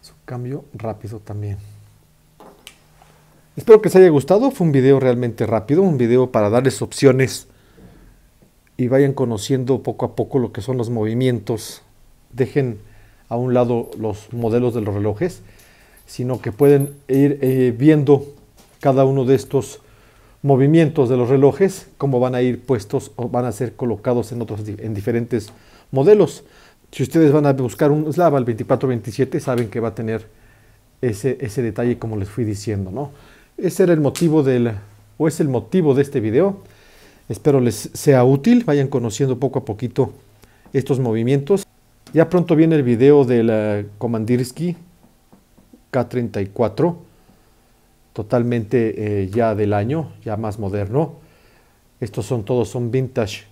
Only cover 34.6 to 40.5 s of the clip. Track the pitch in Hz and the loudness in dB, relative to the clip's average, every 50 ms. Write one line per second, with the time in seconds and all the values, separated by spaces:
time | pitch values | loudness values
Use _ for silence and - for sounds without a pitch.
34.6 | 120 120 113 101 - - - _ _ _ _ _ 147 165 156 - 180 147 131 117 | 0 0 -2 -6 -12 -16 -20 _ _ _ _ _ -2 -2 0 0 -2 -2 -2 -4
35.6 | 107 - - 185 170 151 131 131 139 143 - 139 104 110 104 131 175 196 196 196 | -4 -2 -2 0 2 2 2 2 0 0 -2 -4 -2 0 2 2 2 2 -2 -4
36.6 | - - - _ _ _ _ - - - _ _ _ _ 113 - - 156 143 139 | -14 -20 -20 _ _ _ _ -20 -20 -20 _ _ _ _ -12 -2 0 2 2 4
37.6 | 127 120 107 - - - - - - 147 139 127 123 127 139 143 143 226 240 247 | 2 2 0 -2 -8 -12 -12 -4 2 4 4 6 6 4 4 2 4 4 4 4
38.6 | - - 147 143 139 131 - 131 120 117 107 - 143 131 127 123 139 131 - 139 | 4 2 0 0 0 0 -2 -2 -4 -4 -4 -2 -2 -2 -2 -2 -2 -2 -2 -4
39.6 | - - 107 104 - 117 - - 135 101 - - _ _ _ _ - _ | -6 -6 -8 -8 -8 -8 -2 -2 -2 -2 -4 -16 _ _ _ _ -20 _